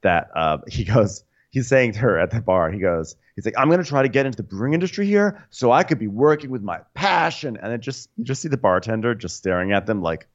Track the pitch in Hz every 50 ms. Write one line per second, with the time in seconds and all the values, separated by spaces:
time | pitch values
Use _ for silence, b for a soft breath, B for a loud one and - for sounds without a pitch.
0 | - 98 87 82 - - - 80 82 78 78 73 - - - - 110 90 104 123
1 | 107 101 - - _ _ _ _ _ _ _ 131 123 - 139 131 127 117 101 104
2 | 117 123 98 80 87 90 - 117 113 - 92 92 85 80 90 101 92 90 87 82
3 | 82 - - _ _ _ _ - - 113 107 110 135 151 165 180 180 139 139 139
4 | 135 131 107 139 135 135 123 104 101 - 98 98 110 135 151 165 180 180 - -
5 | 202 202 208 202 202 208 202 202 - _ _ - 175 123 117 143 185 180 160 113
6 | 110 104 101 107 135 151 151 151 151 135 131 120 101 101 85 80 - _ _ -
7 | 160 202 180 175 165 165 160 - - 143 113 - - 107 117 117 117 139 131 -
8 | - _ _ - 226 120 131 - - 160 139 127 - 101 92 92 90 107 113 110
9 | 110 120 117 110 - 87 - - _ 92 92 90 90 95 101 98 95 107 113 101
10 | 87 82 82 76 - _